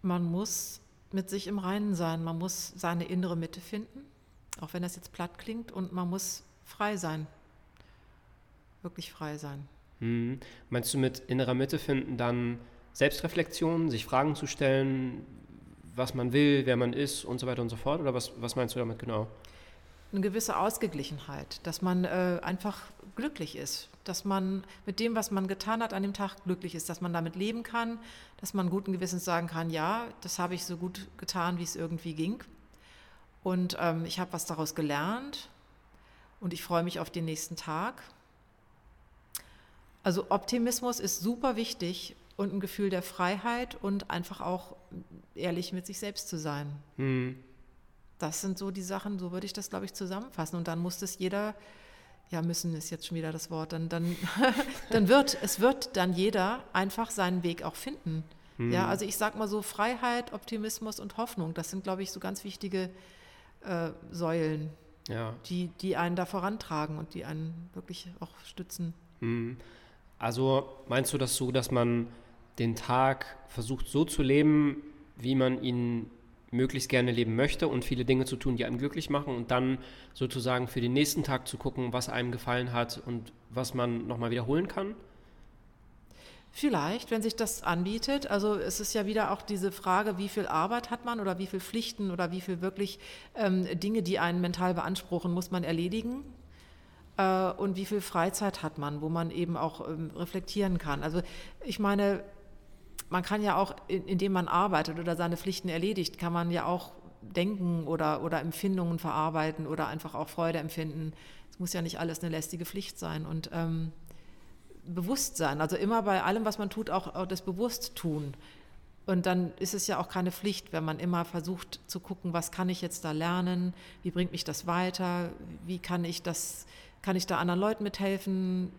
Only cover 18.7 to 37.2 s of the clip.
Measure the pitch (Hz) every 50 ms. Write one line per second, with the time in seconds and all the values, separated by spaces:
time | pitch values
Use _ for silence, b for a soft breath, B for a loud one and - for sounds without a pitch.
18.7 | - 123 120 117 113 113 - 117 113 107 110 113 - B B B B B B B
19.7 | B B B B B B B - - 196 190 208 185 226 220 - - - 180 208
20.7 | 220 - - 196 151 143 139 - 156 143 - - 143 143 143 - - - - 175
21.7 | 160 - 185 185 180 180 180 - - 185 180 180 175 170 - - 185 185 - 208
22.7 | 196 - - - - - - 202 - - 233 302 294 - 165 151 - - 139 -
23.7 | - - - - - - - - 185 - - 202 196 190 190 185 190 190 185 B
24.7 | B B B - 190 - 220 233 233 220 214 - 196 190 190 185 190 190 - 214
25.7 | 226 226 233 220 208 190 196 202 196 - 202 185 - - - 180 180 180 180 175
26.7 | - 165 - - 170 - 180 175 170 170 165 165 170 185 196 214 226 233 233 -
27.7 | - 233 233 233 233 226 226 B B B B B B B - 185 - 202 185 180
28.7 | 175 196 196 - 190 175 185 175 175 180 175 190 175 170 170 165 160 165 165 165
29.7 | 160 160 156 175 208 226 240 233 - - - 180 - - 175 180 180 175 - -
30.7 | 180 165 175 185 185 196 190 - - - - - - 185 170 175 180 175 175 160
31.7 | - - 165 160 170 160 - 170 156 156 160 175 226 269 - - - - - -
32.7 | B B B B B B B B B B B B - - - 190 185 180 180 180
33.7 | 185 - - 170 160 165 165 160 156 185 185 180 - 170 - - 170 156 156 151
34.7 | - - 156 147 143 143 151 180 214 247 269 285 285 - - - - - - -
35.7 | - - _ - b b b b b b b b b b 214 175 175 165 - -
36.7 | 175 170 170 175 180 165 165 - - 175